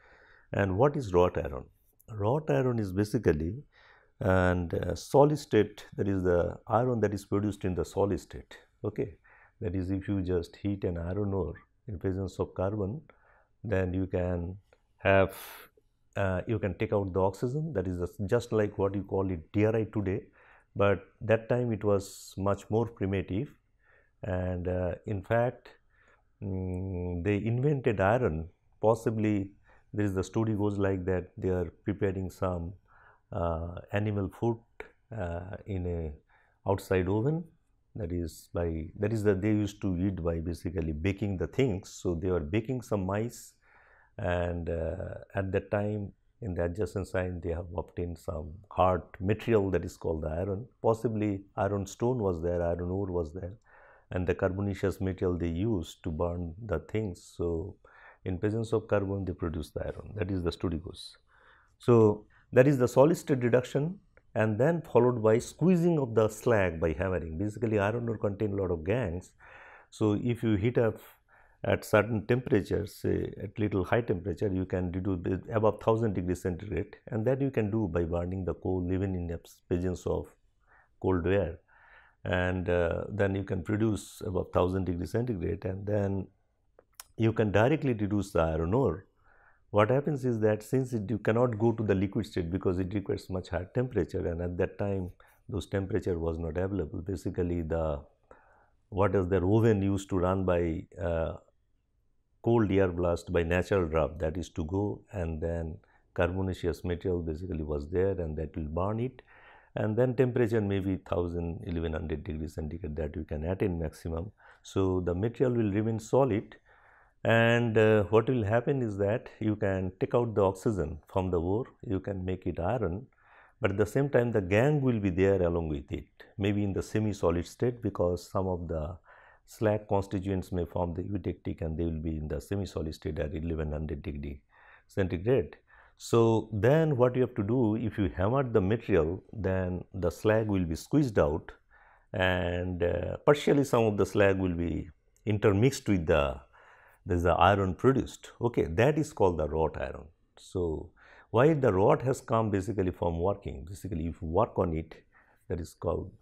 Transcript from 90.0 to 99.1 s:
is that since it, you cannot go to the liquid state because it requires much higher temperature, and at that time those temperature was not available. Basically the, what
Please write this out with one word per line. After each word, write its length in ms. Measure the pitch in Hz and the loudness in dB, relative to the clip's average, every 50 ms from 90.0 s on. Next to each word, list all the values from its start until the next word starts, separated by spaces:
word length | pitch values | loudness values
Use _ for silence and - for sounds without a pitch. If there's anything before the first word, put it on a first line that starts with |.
| 143 165 151 131 120 | 2 0 -2 -2 0
is 160 | 127 117 107 | 0 0 2
that 220 | 107 107 107 104 | 4 2 2 2
since 320 | - - 135 131 131 123 127 | -2 -2 0 0 0 0 -2
it, 160 | 110 98 95 | -4 -2 -2
you 80 | 113 98 | -4 -2
cannot 400 | - 113 110 117 127 123 110 101 | 0 2 2 4 2 2 2 2
go 120 | 117 117 | 2 2
to 120 | 110 113 | 2 2
the 120 | 110 104 98 | 2 2 2
liquid 300 | 92 101 98 - 117 95 | 2 2 0 0 -4 -4
state 260 | - - 95 85 82 | -4 -4 -4 -4 -2
because 280 | 92 92 - 98 90 92 | -2 -2 0 0 0 0
it 160 | 95 90 98 | -2 -2 -4
requires 340 | 101 95 - - - - - | -4 -2 -2 -4 -4 -4 -6
much 220 | 95 92 90 - | -6 -6 -6 -4
higher 180 | 85 85 90 - - | -6 -6 -6 -4 -4
temperature, 520 | 127 127 131 - 101 80 - - 90 87 | -4 -2 0 0 0 0 0 -2 -4 -2
and 140 | 87 85 85 | -2 -2 -2
at 160 | 87 87 87 | -4 -4 -2
that 220 | 90 92 - - - | -2 -2 -2 -2 -4
time 320 | 104 101 98 95 90 90 - _ - _ _ _ _ | -4 -2 -2 -2 -4 -6 -10 _ -20 _ _ _ _
those 200 | - - 90 - | -8 -6 -6 -6
temperature 520 | - - 98 98 92 107 90 - 104 90 82 | -4 -4 -4 -2 0 -2 -2 0 0 -2 -2
was 200 | 82 82 82 82 | -2 -2 -2 -2
not 180 | 82 80 76 | -4 -4 -2
available. 460 | 87 92 95 101 92 80 73 - 90 | -2 -2 -2 -2 -4 -4 -4 -6 -8
Basically 580 | 82 98 95 85 - 101 87 - 90 87 87 87 | -6 -6 -6 -6 -6 -6 -2 -2 -2 0 0 -2
the, 400 | 82 78 82 82 80 78 73 71 - - _ _ _ - - - _ _ _ _ _ _ _ _ _ - | -2 -2 0 0 0 0 -2 -4 -8 -12 _ _ _ -20 -20 -20 _ _ _ _ _ _ _ _ _ -6
what 260 | 107 90 101 98 | 0 2 2 4